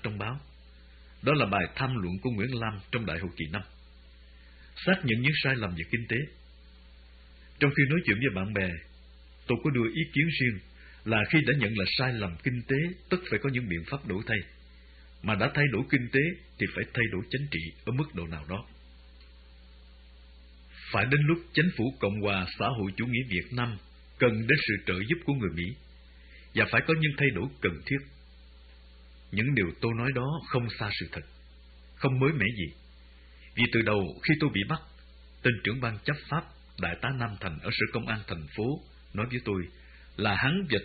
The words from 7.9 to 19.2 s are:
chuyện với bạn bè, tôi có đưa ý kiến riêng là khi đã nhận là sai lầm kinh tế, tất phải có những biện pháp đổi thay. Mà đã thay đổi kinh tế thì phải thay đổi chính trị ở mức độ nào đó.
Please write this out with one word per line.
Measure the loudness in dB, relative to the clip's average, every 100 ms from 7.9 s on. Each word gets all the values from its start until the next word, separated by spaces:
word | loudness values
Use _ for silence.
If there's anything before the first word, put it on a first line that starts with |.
| 4
chuyện | 2 2
với | 2
bạn | 0 0
bè, | 0 0 -4 -12 -20 -20 -20 -20 -14 -2
tôi | 0
có | 2
đưa | 2 0
ý | 0 0
kiến | 2 2 2
riêng | 0 0 -10 -20 -20 -10
là | 0 2 6
khi | 4 6
đã | 4
nhận | 2 2
là | 0 2
sai | 0
lầm | 0 -2 -2
kinh | -4 -4 0
tế, | 0 0 -6 -2
tất | -2 0
phải | 0
có | 0
những | -2 -2
biện | -4 -4
pháp | -8 -4
đổi | -4 -2
thay. | -2 -4 -16 -20 -20 -20 -20 -20 -8
Mà | -2
đã | 2 2
thay | 4 2
đổi | 2 2
kinh | 2 4
tế | 2 2 -2 -14 -4
thì | -2
phải | -2 -4
thay | 0 0
đổi | 0 -4
chính | -4 -2
trị | -4 -4 -6
ở | -4
mức | -2 -2
độ | -4 -6
nào | -8 -6
đó. | -8 -8 -18 -20 -20 -20 -20